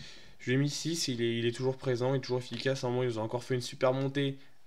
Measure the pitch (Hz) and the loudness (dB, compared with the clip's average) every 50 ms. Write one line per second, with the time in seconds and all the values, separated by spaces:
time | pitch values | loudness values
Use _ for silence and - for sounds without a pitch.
0 | - - - - - - - - - 120 127 135 143 147 143 - - 156 170 165 | -16 -16 -16 -16 -18 -18 -16 -6 0 2 4 4 4 4 0 -2 -2 -2 -2 0
1 | - - 127 117 117 117 117 117 117 120 117 - 127 131 131 - - 139 127 113 | 0 -2 0 0 0 2 2 2 2 0 0 2 0 0 0 0 0 0 2 2
2 | 123 127 139 135 127 - 123 127 120 - 120 113 - 135 135 135 127 123 120 127 | 2 2 2 2 0 0 -2 -2 -2 -4 -6 -2 0 0 0 0 0 0 0 2
3 | 127 127 113 110 110 110 - 123 - - 135 123 123 - - - - 127 131 135 | 2 0 0 0 -2 -2 -2 -4 -2 0 0 0 0 -2 -2 2 4 4 4 4
4 | 135 139 139 143 139 139 139 135 - - - - - | 0 0 0 0 0 0 0 -4 -8 -16 -18 -18 -18